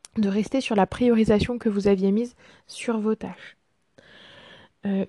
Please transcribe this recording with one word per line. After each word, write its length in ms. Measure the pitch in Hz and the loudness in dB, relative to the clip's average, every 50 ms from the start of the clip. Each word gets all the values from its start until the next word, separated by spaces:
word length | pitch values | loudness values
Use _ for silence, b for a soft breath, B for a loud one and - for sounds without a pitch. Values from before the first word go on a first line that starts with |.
| _ - - | _ -10 -4
De 140 | 226 208 196 | -2 -2 0
rester 320 | 190 214 208 - - 269 | 0 -2 -2 -2 -2 -4
sur 140 | 254 - 226 | -2 0 2
la 100 | 208 190 | 2 0
priorisation 720 | - - - 247 240 233 220 220 208 214 208 - - 247 233 | 0 0 0 2 4 4 4 4 4 4 2 2 -2 -4 -4
que 100 | - 226 | -2 -2
vous 200 | 202 202 196 202 | -2 0 2 2
aviez 220 | 196 185 190 196 | 2 2 2 0
mise 240 | 202 220 240 247 - b b b b b b | 0 0 -2 -6 -10 b b b b b b
sur 320 | - - - - - 226 220 | -20 -16 -10 -6 -4 -4 -2
vos 160 | 208 220 214 | -2 -2 -4
tâches. 420 | - - 190 175 - - - - _ _ _ _ _ _ _ _ B B B B B B B B B B B B B B B B _ - | -4 -6 -14 -14 -14 -18 -20 -20 _ _ _ _ _ _ _ _ B B B B B B B B B B B B B B B B _ -6
Euh, 180 | 202 196 190 - | -4 -2 -2 -2